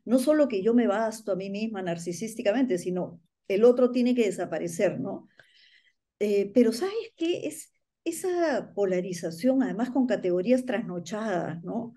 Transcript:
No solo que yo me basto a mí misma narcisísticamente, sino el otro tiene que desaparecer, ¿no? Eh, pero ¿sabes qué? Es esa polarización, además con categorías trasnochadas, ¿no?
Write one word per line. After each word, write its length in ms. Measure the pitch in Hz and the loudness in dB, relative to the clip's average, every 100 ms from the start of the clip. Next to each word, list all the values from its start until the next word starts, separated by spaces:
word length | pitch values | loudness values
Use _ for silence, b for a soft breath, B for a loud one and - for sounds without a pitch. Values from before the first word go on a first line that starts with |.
No 140 | - 262 | 0 2
solo 300 | 302 302 277 | 4 4 4
que 140 | 202 | 2
yo 120 | 202 | 2
me 120 | 240 220 | 4 4
basto 460 | 202 226 220 - | 2 -2 -4 -4
a 40 | 185 | -4
mí 140 | 196 | -4
misma 320 | 202 226 202 | -6 -6 -4
narcisísticamente, 960 | 185 170 170 170 220 - 202 233 262 175 | -4 -4 -6 -8 -8 -4 -2 0 0 -2
sino 420 | 180 180 170 - _ _ - | -2 -4 -6 -10 _ _ -4
el 160 | 196 | 4
otro 260 | 233 247 247 | 6 6 4
tiene 240 | 247 247 | 4 2
que 120 | 247 208 | 2 2
desaparecer, 720 | - - 160 170 - 202 131 | 0 -4 -4 -4 0 0 0
¿no? 280 | - - - b b b b b b b _ - | -6 -8 -12 b b b b b b b _ -4
Eh, 320 | 208 202 196 | 0 2 4
pero 180 | 254 233 | 4 4
¿sabes 220 | 240 381 440 - - | 4 -4 -4 -8 -6
qué? 300 | 330 - 302 | -4 -2 -6
Es 240 | - - _ _ _ | -10 -14 _ _ _
esa 680 | 330 339 370 349 330 233 - | -8 -6 -2 0 0 0 -4
polarización, 880 | - 196 180 185 180 165 165 254 269 | -2 0 0 -2 -4 -8 -2 2 2
además 280 | 202 185 254 | 2 -2 -2
con 160 | 277 254 | 0 0
categorías 580 | 196 185 180 202 254 254 | 0 0 0 2 2 2
trasnochadas, 960 | 202 175 180 175 214 226 180 - 170 | -4 -4 -8 -8 -6 -4 -2 -4 -6
¿no? 300 | 180 208 233 | -8 -8 -8